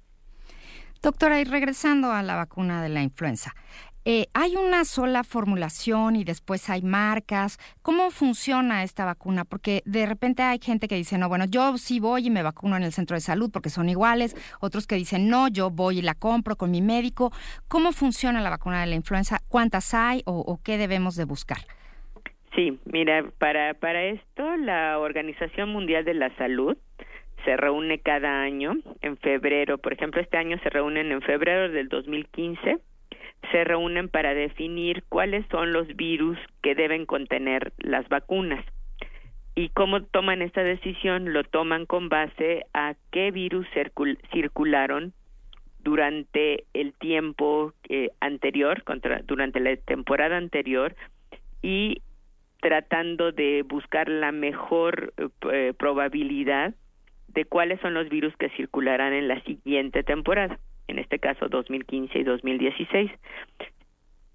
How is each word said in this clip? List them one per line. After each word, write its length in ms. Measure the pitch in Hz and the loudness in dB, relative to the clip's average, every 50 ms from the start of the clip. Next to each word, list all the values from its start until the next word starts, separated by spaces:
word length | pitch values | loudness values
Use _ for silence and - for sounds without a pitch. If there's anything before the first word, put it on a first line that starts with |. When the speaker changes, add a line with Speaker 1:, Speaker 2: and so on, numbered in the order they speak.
| - _ - - - - - - - - - - - - - - - - - - | -20 _ -20 -20 -20 -20 -20 -20 -20 -20 -20 -20 -20 -18 -18 -18 -18 -18 -8 -2
Speaker 1:
Doctora, 400 | - 302 285 - - 311 302 294 | 0 0 2 4 4 4 6 4
y 20 | 285 | 4
regresando 680 | 254 262 285 269 269 269 - - 302 294 285 269 247 | 2 2 0 2 0 0 2 4 4 6 6 4 4
a 100 | 226 208 | 2 2
la 140 | 196 190 180 | 0 0 0
vacuna 480 | 170 170 - - - 190 180 175 170 165 | -2 -2 -4 -2 -2 0 0 0 0 0
de 60 | 156 | 0
la 120 | 156 151 | 0 0
influenza, 520 | 143 135 135 - 170 151 120 107 - - - - - - - - - - - - - | 0 0 0 -2 -2 -2 -2 -2 -4 -8 -10 -14 -18 -20 -20 -20 -20 -20 -16 -6 0
eh, 220 | 226 233 226 214 - - | 2 2 2 2 2 2
¿hay 240 | 247 302 359 359 370 | 2 2 2 2 2
una 260 | 381 370 359 349 330 | 4 4 4 4 4
sola 400 | - - - 247 254 254 247 247 | 2 2 0 2 2 2 2 0
formulación 960 | - - 240 214 202 202 180 170 156 - - - 233 220 220 220 220 226 220 | 0 -2 0 2 2 2 2 0 -2 -4 -4 0 0 2 4 4 4 4 2
y 80 | 196 | 2
después 440 | 165 165 - - - 190 185 - - | 0 -4 -4 -4 -2 -4 -2 -2 -2
hay 120 | 190 185 | -2 0
marcas? 760 | 185 185 190 202 208 214 214 220 214 - 208 196 196 202 - - - - - - | 2 2 2 4 4 4 2 0 0 0 0 0 0 0 -2 -6 -12 -20 -20 -6
¿Cómo 300 | - - 320 349 370 370 | 0 2 4 4 4 2
funciona 720 | 349 - 294 269 240 - - - 277 254 254 247 226 202 190 | 2 2 2 2 2 2 0 0 2 2 2 2 2 2 0
esta 220 | 190 - - 196 | -2 -2 -2 -2
vacuna? 400 | 180 175 - - 180 190 185 175 | -2 -2 -4 -2 0 0 0 0
Porque 360 | - - 202 - 208 202 196 - | -2 -4 -4 -2 0 0 0 0
de 200 | - 196 226 220 | 0 0 2 2
repente 380 | 208 220 208 - 247 254 - 254 | 0 0 0 2 2 2 4 4
hay 160 | 254 247 240 | 2 2 2
gente 280 | - - 233 220 220 208 | 0 0 0 0 0 0
que 60 | 208 | 0
dice, 220 | 185 170 - 202 185 | 0 0 0 2 2
"No, 120 | 180 180 | 2 4
bueno, 160 | 180 180 185 | 2 2 2
yo 320 | 190 190 247 262 277 269 247 | 2 4 4 4 4 2 0
sí 240 | - - 247 240 | 0 0 0 2
voy 260 | 208 226 247 254 240 247 | 2 2 2 2 2 2
y 20 | |
me 140 | 226 202 165 | 2 2 2
vacuno 320 | 156 160 - - 202 196 | 0 -2 -2 0 0 2
en 80 | 185 185 | 2 2
el 80 | 170 | 0
centro 240 | 160 - 180 151 180 | 0 0 0 0 0
de 60 | 165 | -2
salud 280 | 160 - 160 185 226 226 | 0 0 0 2 0 0
porque 180 | - 190 - 160 | -2 -2 -4 -4
son 180 | 151 175 170 175 | -2 0 2 2
iguales". 480 | 180 175 214 233 233 240 240 233 - - - - - - | 2 4 4 4 6 4 2 0 -2 -6 -16 -18 -10 -6
Otros 280 | - 196 - 202 214 - | -6 -4 -2 -4 -2 0
que 80 | 214 | 0
dicen, 340 | 190 180 - 202 185 190 214 | -2 0 0 2 2 4 6
"No, 180 | 233 254 262 269 | 6 6 6 4
yo 220 | 214 190 190 185 | 4 2 0 0
voy 300 | 170 160 185 185 190 180 | 2 2 2 2 2 2
y 20 | |
la 140 | 180 170 156 | 2 0 0
compro 420 | - - 220 233 233 226 214 214 - | 0 2 2 2 2 2 0 -2 0
con 120 | 190 175 | 0 2
mi 120 | 180 175 | 2 4
médico". 500 | 185 208 226 240 240 247 - - 247 240 - - - - - - - - | 4 4 4 2 0 0 0 0 0 0 0 -4 -12 -14 -14 -14 -8 -2
¿Cómo 240 | - 330 320 349 330 | 2 4 4 4 4
funciona 480 | - 285 269 233 - - 254 240 226 | 2 2 2 2 2 2 2 2 2
la 80 | 214 185 | 2 0
vacuna 320 | 165 - - 180 180 180 | -2 -2 -2 -2 0 0
de 60 | 175 170 | 0 0
la 80 | 165 | 0
influenza? 440 | 165 160 - 196 190 196 - 220 - - - | 0 0 0 2 2 2 2 0 -2 0 2
¿Cuántas 460 | - 240 233 226 - 190 190 - - | 2 4 4 4 4 2 0 2 2
hay 280 | 233 226 240 254 254 - | 2 4 4 2 0 0
o, 120 | - 180 170 | -2 -2 -2
o 240 | - - 175 170 | -2 -2 -4 -4
qué 160 | - - 214 208 | -2 -2 0 0
debemos 380 | 208 190 190 185 180 185 180 | 0 2 2 2 0 0 0
de 80 | 175 165 | -2 -4
buscar? 360 | 139 147 139 - - - - - - - - - - - - - - - - - - - _ _ - - | -4 -4 -6 -6 -6 -6 -8 -8 -12 -18 -20 -20 -20 -18 -18 -18 -16 -16 -16 -16 -16 -18 _ _ -4 0
Speaker 2:
Sí, 220 | - 175 165 135 131 - | 2 2 2 0 -4 -6
mira, 420 | - - 165 165 156 156 160 151 156 - - | -4 -2 0 2 4 4 2 2 -2 -4 0
para, 340 | - 151 151 151 151 151 151 | 0 2 2 2 0 0 -2
para 300 | - - 165 170 175 180 | -2 -2 -2 -2 -2 -2
esto 540 | 190 214 214 - - - - 277 311 339 339 | -2 -4 -6 -10 -12 -8 -6 -4 -4 -2 -2
la 420 | 294 233 185 165 160 156 156 151 | -2 0 0 0 0 0 0 0
Organización 680 | 151 151 151 156 151 156 147 - 170 160 - - 202 208 | 0 -2 -2 -4 -4 -4 -6 -6 -6 -6 -4 -4 -4 -4
Mundial 340 | 208 208 196 165 160 160 160 | -4 -2 0 0 0 0 2
de 100 | 160 170 | 0 0
la 220 | 165 135 127 - | 0 0 -2 -2
Salud 420 | - 131 123 127 123 131 147 285 - - - - - - - - - - - - - - | -2 -2 0 0 2 2 2 0 -2 -6 -14 -20 -20 -18 -18 -18 -18 -18 -16 -14 -6 0
se 100 | - 131 | 0 2
reúne 440 | 131 139 143 143 151 156 160 156 151 | 4 4 2 2 2 0 0 -2 -2
cada 420 | - - 147 143 139 147 139 135 | 0 0 0 2 2 0 0 0
año 320 | 135 139 139 139 139 151 208 320 302 - 143 - | 0 -2 -2 -2 -2 -2 -2 -4 -4 -8 -12 -8
en 140 | - 147 143 - | -8 -8 -6 -2
febrero. 600 | - 147 139 135 123 143 143 143 143 143 143 135 | 0 0 2 2 2 2 2 2 2 2 0 -2
Por 160 | - 131 135 | -2 -4 -4
ejemplo, 260 | - 160 151 151 165 | -4 -4 -4 -2 -2
este 160 | 175 - - 170 | -2 0 0 0
año 200 | 165 165 170 170 | 0 0 -2 -4
se 80 | - - | -2 -2
reúnen 420 | - 147 143 147 151 156 156 156 143 | 0 0 0 0 0 -2 -2 -2 -2
en 80 | 135 | -2
febrero 500 | 135 - 143 147 151 170 175 185 190 180 | 0 0 0 2 2 2 2 2 2 0
del 160 | 160 151 135 135 | 0 -2 -2 -2
dos 180 | 139 135 135 | -4 -4 -4
mil 220 | 143 151 151 151 - | -4 -6 -6 -6 -8
quince. 520 | - - 165 170 170 165 - - - 339 - - - - - - - - - - - _ - - | -8 -6 -6 -6 -6 -2 0 0 0 0 -2 -8 -20 -20 -20 -20 -20 -20 -20 -20 -20 _ -6 0
Se 140 | - 170 - | 0 2 2
reúnen 420 | 165 170 165 170 175 175 175 180 180 | 2 2 0 0 0 -2 -2 -4 -2
para 260 | - 160 156 143 143 | -2 0 0 0 0
definir 680 | 147 147 147 143 - 156 165 170 170 170 175 175 180 185 - | 0 -2 -2 -4 -6 -8 -6 -6 -4 -2 -2 -2 -4 -6 -4
cuáles 360 | - 175 185 196 196 208 214 - | 0 0 0 0 0 -2 -4 -2
son 220 | - 170 165 170 170 | -2 -2 0 0 0
los 140 | 165 170 156 147 - | 0 -2 -2 -4 -6
virus 400 | 165 165 165 151 156 165 175 170 - - - - | -4 -2 0 0 0 0 0 -2 -8 -14 -10 -4
que 140 | - 143 139 | -2 0 2
deben 300 | 143 160 156 156 165 160 | 2 2 0 0 -2 -2
contener 680 | - - 143 139 127 135 135 135 135 131 131 131 - - - | -2 -4 -4 -2 -2 -4 -2 -2 0 -2 -2 -2 -4 -8 -8
las 300 | - - 135 131 131 - | -4 -2 -2 -2 -2 0
vacunas. 560 | - 143 - - 185 190 185 175 147 - - - - - - - - - - - - - - - - - - - - | -2 -2 -2 -2 -2 -2 -2 -2 -4 -6 -6 -8 -10 -10 -10 -10 -10 -12 -12 -12 -14 -16 -18 -18 -18 -18 -16 -8 -4
¿Y 160 | - 175 160 | -4 -2 0
cómo 320 | - - 196 190 196 202 190 | 2 2 2 2 2 0 -2
toman 380 | - - 196 185 190 190 185 | 0 0 2 2 2 2 0
esta 220 | 175 175 - 202 185 | 0 -2 0 0 0
decisión? 720 | 180 185 185 - 190 185 - - 190 185 185 185 175 156 | 0 0 -2 -4 -6 -6 -4 -2 0 0 0 0 0 0
Lo 100 | 147 143 | 0 0
toman 420 | - - 160 160 165 160 165 165 | 0 0 0 2 2 0 -2 -2
con 220 | - 175 180 175 170 | 0 -2 -2 0 0
base 580 | 160 151 156 151 - - 160 160 170 165 - - - | 0 0 0 0 -2 -2 0 0 0 -2 -2 -4 -2
a 220 | 147 147 147 147 - _ - | -2 -2 -2 -4 -8 _ -6
qué 200 | - 170 190 202 | -2 0 0 0
virus 360 | 196 190 185 180 - 185 180 - - | 0 -2 -4 -2 -2 -4 -4 -4 -2
circul-, 440 | 147 143 143 - - 147 143 135 - - - | -4 -4 -2 -2 -2 0 0 -2 -2 -4 -4
circularon 800 | - 160 156 147 - - 151 156 147 139 135 135 139 143 160 180 - - - - - - - - - - - - - - | -2 -2 -2 -2 0 0 2 4 4 4 4 2 0 -2 -4 -6 -10 -14 -20 -20 -20 -20 -20 -20 -20 -20 -20 -20 -16 -6
durante 840 | - 151 151 156 151 143 151 151 143 - - 147 151 151 147 - - - - | -2 2 4 4 4 4 2 -2 -6 -4 0 2 2 2 2 0 -4 -6 -4
el 200 | 127 147 143 - | -4 -4 -4 -6
tiempo, 800 | - - 160 165 160 156 156 151 - 147 147 151 151 151 151 160 _ - - | -6 -4 -2 0 0 0 -2 -2 0 0 2 2 2 0 -2 -6 _ -10 -6
eh, 220 | - 135 127 127 - - | -2 -2 -2 -2 -4 -4
anterior, 640 | - 143 143 135 - 139 139 143 143 143 175 - - | -4 -4 -4 -2 -2 0 2 2 2 2 2 0 -2
contra, 380 | - 170 - - - 131 - - | -6 -6 -4 -2 -2 -2 -2 -4
durante 360 | - 143 135 135 135 135 135 | -4 -4 -2 -2 -2 0 0
la 160 | 127 131 131 | 0 0 -2
temporada 640 | 127 - - 120 135 127 - 139 139 147 160 175 175 | -2 -4 -4 -4 -4 -2 0 0 2 2 2 0 -2
anterior, 580 | 175 170 - 151 135 131 131 127 135 156 - - - - - - - - - - - - - - | -2 -2 -4 -4 -2 0 0 0 0 0 -2 -8 -16 -20 -20 -20 -20 -20 -20 -20 -18 -16 -12 -6
y 400 | - 185 190 196 208 220 - - - - - - - - - _ _ _ _ _ | -4 -2 0 0 0 -2 -2 -6 -8 -14 -20 -20 -20 -20 -20 _ _ _ _ _
tratando 720 | - 170 156 156 156 - - 165 170 170 170 165 170 170 165 | 2 2 2 2 2 0 -2 -2 -2 -2 -2 -2 0 0 0
de 300 | - 151 143 143 143 143 | 0 2 2 2 2 0
buscar 440 | 135 143 143 139 - - 156 156 156 | -2 -4 -6 -4 -2 -2 0 0 0
la 240 | 156 156 151 147 | 0 0 0 -2
mejor, 840 | 147 151 147 143 143 - - - 165 165 165 170 170 165 - - - - 147 135 - - - - | -2 -2 -2 -4 -4 -4 -4 0 2 2 2 2 0 -2 -6 -10 -8 -6 -8 -8 -8 -6 -4 -2
eh, 220 | - 139 131 127 131 - | 0 0 0 0 0 0
probabilidad 960 | - 147 143 139 143 139 135 147 147 139 143 139 139 127 139 139 147 185 233 - - - _ _ _ _ - - - - | 0 0 2 2 0 0 -2 -2 -2 -2 -2 -2 0 0 0 0 0 -2 -4 -8 -16 -20 _ _ _ _ -20 -20 -16 -6
de 160 | - 160 156 | -2 -2 -2
cuáles 380 | - - 175 170 175 180 190 | 0 2 2 2 2 0 -2
son 120 | - 180 170 | -2 -2 -2
los 140 | 160 165 156 | -2 -2 -2
virus 260 | 151 156 151 156 151 - | -2 -2 -2 -2 -2 -2
que 120 | - 147 | -4 -4
circularán 600 | - - 131 131 - - 131 131 131 127 135 135 | -4 -4 -6 -4 -2 0 0 2 2 2 2 0
en 160 | 139 139 143 135 | 0 0 0 0
la 160 | 127 127 - | -2 -2 -4
siguiente 600 | - - - - 135 143 139 135 135 - 135 143 | -8 -10 -8 -4 -2 0 0 0 0 0 -2 0
temporada, 560 | - 147 151 151 - 185 202 202 185 190 - - - - - - - | 0 -2 0 0 2 2 2 2 0 -2 -8 -14 -16 -18 -16 -12 -10
en 120 | 139 135 | -8 -8
este 200 | - - - - | -6 -4 -4 -2
caso 300 | - 135 139 - - - | -2 -2 -2 -2 -2 -2
dos 200 | - 127 123 - | -2 -2 -2 -4
mil 160 | 131 135 131 | -6 -8 -6
quince 340 | - - 131 131 131 - 139 | -6 -6 -4 -4 -2 -2 -2
y 40 | 135 | 0
dos 200 | 131 123 123 123 | 0 0 -2 -2
mil 140 | 131 131 127 | -2 -2 0
dieciséis. 520 | 127 135 143 - 170 - - 196 208 202 - - - - - - - - _ - - - - _ _ _ _ _ _ _ - _ - - _ | 0 0 -2 -2 -4 0 2 2 2 0 -2 -8 -18 -18 -16 -16 -16 -16 _ -16 -16 -16 -18 _ _ _ _ _ _ _ -20 _ -20 -20 _